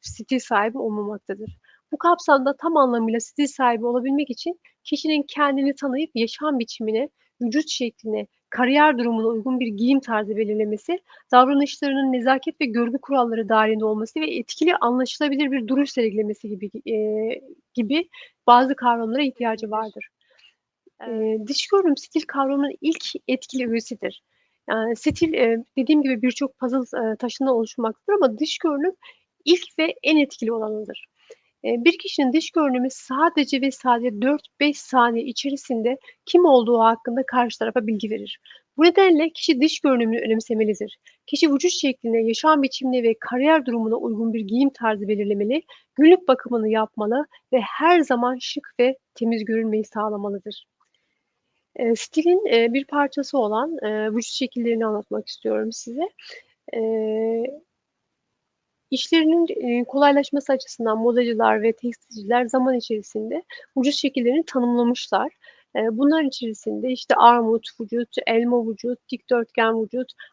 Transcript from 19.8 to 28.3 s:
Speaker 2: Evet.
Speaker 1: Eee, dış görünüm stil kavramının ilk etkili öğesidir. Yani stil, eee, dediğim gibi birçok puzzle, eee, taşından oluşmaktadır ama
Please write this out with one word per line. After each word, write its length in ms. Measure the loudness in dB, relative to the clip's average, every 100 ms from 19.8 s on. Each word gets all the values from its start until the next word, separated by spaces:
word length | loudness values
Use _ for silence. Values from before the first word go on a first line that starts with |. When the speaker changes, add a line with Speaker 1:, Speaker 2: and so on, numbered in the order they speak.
| -6 -12 -20 _ _ _ _ _ _ _ _ -18
Speaker 2:
Evet. 380 | -8 -4 -2 -2
Speaker 1:
Eee, 60 | -4
dış 200 | -6 0
görünüm 300 | 2 4 0
stil 240 | -2 -6 -4
kavramının 460 | -2 0 0 -2 -2
ilk 220 | -4 -4 -6 -8 -4
etkili 420 | -4 -4 -6 -2
öğesidir. 520 | -2 -4 -8 -10 -12 _ _ _ _ -4
Yani 260 | -2 -2 -2
stil, 380 | -4 0 0
eee, 300 | 2 2 2 -2 -2
dediğim 260 | 2 2
gibi 180 | 2 0
birçok 360 | -2 -2 -6 -4
puzzle, 400 | -2 -2 -2 -4 -4
eee, 60 | -4
taşından 340 | -6 -2 0 0
oluşmaktadır 580 | -2 -4 -6 -4 -2
ama 260 | 2 2